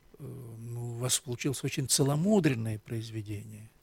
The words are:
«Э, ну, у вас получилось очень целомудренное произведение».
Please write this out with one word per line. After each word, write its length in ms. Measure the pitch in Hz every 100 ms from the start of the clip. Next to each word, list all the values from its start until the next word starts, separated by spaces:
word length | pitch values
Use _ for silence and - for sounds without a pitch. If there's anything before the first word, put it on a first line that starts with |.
| _ -
«Э, 20 |
ну, 720 | 131 123 117 113 117 120 120
у 40 | 117
вас 200 | 123 -
получилось 460 | - 120 147 127
очень 240 | 135 - 131
целомудренное 920 | - 139 147 190 214 156 117 110 107
произведение». 920 | - 117 113 110 104 101 110 107 - _